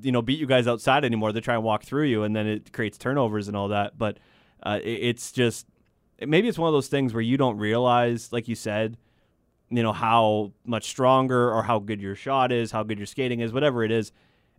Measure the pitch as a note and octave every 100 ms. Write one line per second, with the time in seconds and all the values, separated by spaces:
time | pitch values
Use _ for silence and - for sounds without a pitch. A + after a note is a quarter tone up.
0 | C3 B2 A2+ D#3 C#3 B2+ A#2+ A#2 - C3+
1 | C3 A2+ A2 G#2+ B2 A#2+ A2 G#2+ - C#3
2 | D3+ A2 G#2+ G#2+ G#2+ G#2+ - - A2 -
3 | B2+ C#3+ A#2 G#2+ G2+ G#2 G2+ G#2 G2+ -
4 | G#2+ - _ _ _ _ - G#2 - A2
5 | A#2+ B2 - - A#2+ - - _ _ _
6 | _ - C#3 D#3 A#3 E3+ E3 D3+ C3 C#3
7 | C3 A2+ A2+ C3+ C3 G#2 G#2+ A#2 B2 B2
8 | A#2+ A#2 - A#2 A2+ A2 A2 G#2 A2 A2+
9 | _ _ _ _ _ _ - A#2+ A2+ G2
10 | A2+ A#2 A2 G#2+ G#2 - - A2 - -
11 | B2+ C3 C3 B2+ A#2+ A2+ G#2+ A2+ G2+ G#2
12 | G2 G2 C3+ C3+ B2+ A#2+ A2+ A2+ G#2+ G#2
13 | G2+ - B2+ A#2+ A#2 B2 D3 A#2+ A2 A2+
14 | G#2 - _ _ _